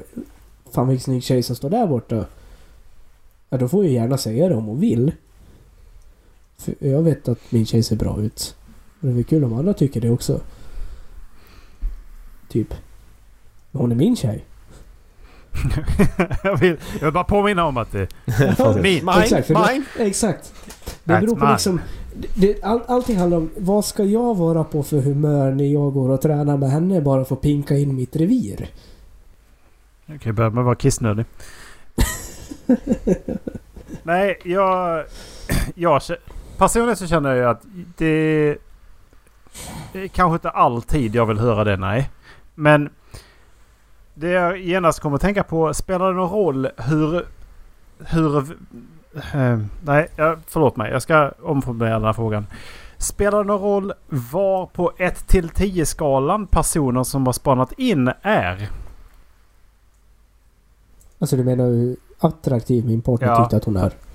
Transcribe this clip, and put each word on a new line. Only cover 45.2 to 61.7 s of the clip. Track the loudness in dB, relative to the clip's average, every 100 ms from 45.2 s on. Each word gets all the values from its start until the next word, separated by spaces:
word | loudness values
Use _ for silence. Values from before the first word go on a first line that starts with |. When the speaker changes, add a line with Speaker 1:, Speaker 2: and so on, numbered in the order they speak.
Speaker 2:
tänka | 2 0
på, | 0 0 0
spelar | -2 -2 0 0
det | 0
någon | 0
roll | 0 0 0 -4 -4
hur, | 0 2 2 0 -4 -14 -20 -20 -20 -20 -20 -20
hur, | -2 2 2 2 -2 -12 -18 -20 -20 -20 -18 -14 -6
eh, | 0 2 0 -2 -8
nej, | 0 0 0 0
ja, | 0 0 -4
förlåt | 2 2 2
mig, | -4
jag | -4
ska | 2 4 2 -2
omformulera | -2 -2 -2 -2 0
den | 2 0
här |
frågan. | 0 -2 -4 -6 -12 -18 -18 -20 -8
Spelar | -6 0 2 2
det |
någon | 0 0
roll | 0 0 -2 -10 -6 -6 -4
var | -2 0 0 -4
på | -2 -2 0
ett | -4 -4 4
till | 4 4
tio-skalan | -2 -2 0 -2 -2 0 2 2 -2 0
personer | 0 2 0 0 0
som | -2 0 0
har |
spanat | 0 0 2 0 -2
in | 0 2 0 0
är? | 0 0 0 -4 -8 -10 -12 -18 -20 -20 -20 _ _ _ -20 _ _ _ _ _ _ _ _ _ _ _ _ -20 -20 _
Speaker 1:
Alltså, | -2 2
du |
menar | 2 2
hur | 2